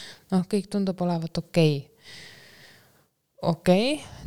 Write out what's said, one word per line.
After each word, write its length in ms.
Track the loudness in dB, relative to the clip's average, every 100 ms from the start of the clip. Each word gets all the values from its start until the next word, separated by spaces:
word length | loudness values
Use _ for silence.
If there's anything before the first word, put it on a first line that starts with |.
| -16 -18 -2
noh, 140 | -2 0
kõik 200 | -2 -2
tundub 320 | -2 -2 0
olevat 380 | 0 0 -2 -6
okei. 380 | -2 2 4 2 -6 _ -20 -20 -20 -20 -20 -20 -20 -20 _ _ _ _ _ _
Okei, 560 | -4 0 4 4 4 -2 -6 -16